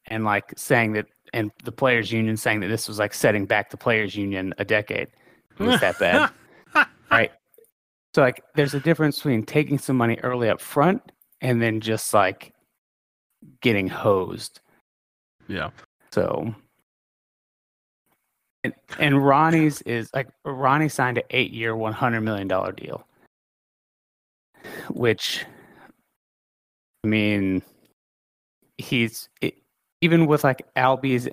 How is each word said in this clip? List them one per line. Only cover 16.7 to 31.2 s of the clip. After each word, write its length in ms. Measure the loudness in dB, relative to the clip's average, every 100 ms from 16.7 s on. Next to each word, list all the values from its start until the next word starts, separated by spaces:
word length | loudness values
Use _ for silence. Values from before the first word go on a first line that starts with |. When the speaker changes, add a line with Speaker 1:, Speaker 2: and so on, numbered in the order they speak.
| _ _ _ _ _ _ _ _ _ _ _ _ _ _ _ _ _ _ _
Speaker 1:
and, 80 | -8 -8 -16 -2
and 240 | 2 4
Ronnie's 580 | 6 6 6 4 2 0
is, 280 | -4 -6 -4
like, 140 | -6 -8 _ -12
Ronnie 420 | -2 2 2 0
signed 300 | 0 -2 -2
an 60 | -2
eight-year, 480 | -2 -2 -4 -6 -4
one 160 | -6
hundred 300 | -2 -2 0
million 260 | -2 -4 -2
dollar 240 | -2 -2
deal, 340 | -8 -12 -14 -16 _ _ _ _ _ _ _ _ _ _ _ _ _ _ _ -18 -14 -12
which, 540 | -2 0 0 -4 -8 -10 -18 -20 -20 -20 _ _ _ _ _ _ _ _ _ _ _
I 40 | -2
mean, 540 | 0 2 0 0 -2 -6 _ _ _ _ _ _ _ _ _ _ -20
he's, 500 | -4 -2 -2 -4 -18 _
it, 160 | -8 -8 _ _ _ _
even 260 | 4 4 6
with, 160 | 4
like, 200 | 2 0 -4
Albies 540 | 0 2 2 0 0